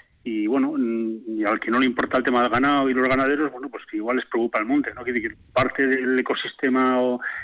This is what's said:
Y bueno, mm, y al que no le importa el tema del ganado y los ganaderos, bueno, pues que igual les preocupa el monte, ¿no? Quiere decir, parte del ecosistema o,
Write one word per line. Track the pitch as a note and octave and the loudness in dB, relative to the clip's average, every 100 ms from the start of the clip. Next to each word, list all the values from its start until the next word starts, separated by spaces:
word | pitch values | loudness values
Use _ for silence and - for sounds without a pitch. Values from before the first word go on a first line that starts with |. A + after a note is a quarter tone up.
| _ _ | _ _
Y | A#2+ G#2+ G#2+ | -6 -2 2
bueno, | C3+ C#3 D3+ | 2 2 0
mm, | A#2+ A2+ A2+ A2 G#2+ A2 | 0 0 -2 -6 -6 -2
y | G#2 | 0
al | A2+ | 0
que | A2+ | 0
no | A#2+ | 0
le | C3 | 0
importa | B2+ B2+ B2+ | 0 -2 0
el | B2+ | 2
tema | B2 | 2
del | A#2+ | 2
ganado | A#2 C#3+ C#3+ C3+ | 2 2 2 2
y | |
los | B2+ B2+ | 2 2
ganaderos, | C3 C3+ C#3+ D3+ | 2 2 0 -2
bueno, | B2 G3+ | -4 -12
pues | - - | -12 -8
que | G#2+ | -6
igual | A2 B2 | -2 -2
les | - | -2
preocupa | A2+ A#2 A2+ | -2 0 0
el | A2 | 0
monte, | C#3+ A2+ | 0 0
¿no? | G#2+ | -6
Quiere | A#2+ A#2+ | -4 -4
decir, | A2 - - | -4 -10 -2
parte | B2+ C3 - C3+ | 0 0 0 0
del | B2+ B2+ C3 | 2 2 0
ecosistema | B2+ C#3+ D3 - C3+ B2+ C3 B2+ | 0 -2 -4 -2 2 4 4 2
o, | B2+ B2 - - | 2 0 -4 -8